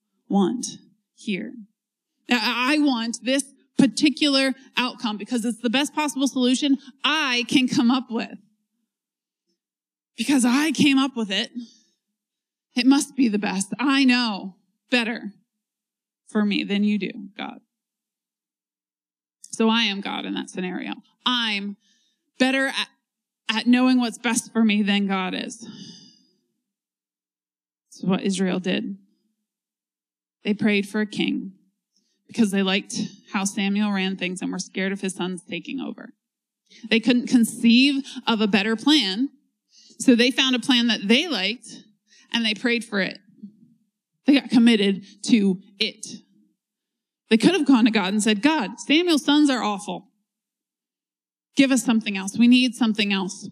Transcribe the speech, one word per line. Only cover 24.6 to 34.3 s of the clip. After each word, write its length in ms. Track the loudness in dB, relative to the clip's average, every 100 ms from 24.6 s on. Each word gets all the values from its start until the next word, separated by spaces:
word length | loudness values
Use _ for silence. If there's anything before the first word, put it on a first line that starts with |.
me 180 | 2 2
than 240 | 0 0 0
God 280 | -4 -4
is. 260 | -8 -10 -14
This 100 | -18 -18 -20 -20 -20 _ _ _ _ _ _ _ _ _ _ _ _ _ _ _ _ _ _ -8
is 60 |
what 180 | -2 -2
Israel 360 | -2 -2 -2 -2
did. 380 | -4 -4 -6 -12 _ _ _ _ _ _ _ _ _ _ _ _ _ _
They 120 | -6
prayed 340 | -2 0 0 -2
for 120 | -4
a 60 | -4
king 460 | -4 -4 -4 -8 -16 _ _ _ _ _ _ _
because 240 | 0 0
they 120 | 2
liked 360 | 0 -2 -4 -8 -10 -12 _
how 120 | -4
Samuel 480 | -4 -2 -2 0 0
ran 240 | -2 -2 -4
things 260 | -6